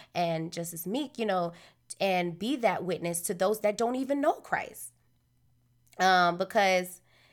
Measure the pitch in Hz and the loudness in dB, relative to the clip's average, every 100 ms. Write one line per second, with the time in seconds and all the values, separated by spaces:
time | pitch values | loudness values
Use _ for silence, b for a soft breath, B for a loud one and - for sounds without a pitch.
0 | B 175 170 160 165 170 170 165 180 240 | B -4 -2 -2 -4 -6 -8 -8 -6 -4
1 | 285 - 214 185 170 170 B B _ - | -4 -4 -2 0 -2 -6 B B _ -2
2 | 196 180 175 165 214 277 226 180 180 165 | 0 2 0 -4 -4 0 0 0 -2 -4
3 | 170 170 - 180 190 214 208 202 233 254 | -4 -4 -4 0 0 2 0 0 0 0
4 | 269 285 294 440 - - - - - - | -2 0 0 0 -4 -4 -4 -14 -18 -20
5 | _ _ _ _ _ _ _ _ _ - | _ _ _ _ _ _ _ _ _ 2
6 | 185 185 175 175 190 226 196 185 185 - | 4 6 6 2 0 2 4 4 0 -10
7 | b b b | b b b